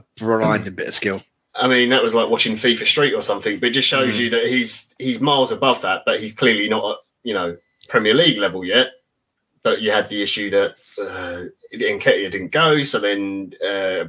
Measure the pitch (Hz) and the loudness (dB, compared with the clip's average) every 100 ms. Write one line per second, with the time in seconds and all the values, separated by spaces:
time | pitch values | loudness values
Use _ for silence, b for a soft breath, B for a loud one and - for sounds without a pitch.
0 | - - 110 113 110 104 98 92 - - | -4 -6 0 2 2 0 -2 -8 -4 -2
1 | 101 95 - _ _ - 127 123 123 131 | -2 -6 -8 _ _ -2 2 4 4 4
2 | 113 113 110 110 117 107 123 113 107 - | 2 2 2 2 0 0 0 2 2 2
3 | 147 87 - 101 110 101 117 131 127 139 | 2 0 -2 -2 -2 -2 0 0 2 2
4 | 131 110 120 117 117 127 117 - - - | 0 0 0 0 0 0 0 -4 -8 -8
5 | 131 117 139 139 123 107 135 120 95 95 | -4 -2 2 2 2 2 2 2 0 -2
6 | - 110 107 - 127 107 104 107 101 - | -2 -2 -4 0 2 2 0 -2 -2 -6
7 | _ _ 120 98 87 85 _ _ - 120 | _ _ -6 -4 -4 -8 _ _ -2 0
8 | 107 127 170 110 98 92 90 113 127 - | 4 4 4 2 -2 -4 -2 0 0 -4
9 | _ _ _ _ _ _ - - 110 104 | _ _ _ _ _ _ -2 0 0 0
10 | 104 104 98 - 101 98 101 - b b | 0 -2 -2 -2 0 0 0 -4 b b
11 | 95 95 90 87 87 - - 113 104 101 | -10 -8 -10 -10 -12 -16 -14 -4 -4 0
12 | - - 98 92 90 151 160 151 135 110 | 2 2 0 -6 -4 2 2 2 0 0
13 | 104 101 98 98 95 - 92 98 95 92 | 0 -2 -2 -6 -10 -6 -4 -2 -2 -4